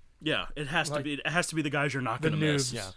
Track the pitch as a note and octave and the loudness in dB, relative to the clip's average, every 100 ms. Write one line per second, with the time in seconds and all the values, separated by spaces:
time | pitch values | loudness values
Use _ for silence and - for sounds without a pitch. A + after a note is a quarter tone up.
0 | - - D#3 A#2 F2 - C#3 E3 D3 D3 | -20 -6 0 0 0 -4 -2 0 0 0
1 | C#3+ C#3 D3 E3 E3 D#3+ D3 C#3+ C#3+ C3 | -2 -4 0 0 0 0 0 2 0 0
2 | B2 A#2+ D#3 D3+ D#3 C#3+ B2 A#2+ F#2+ | -2 0 2 2 2 2 0 -4 -6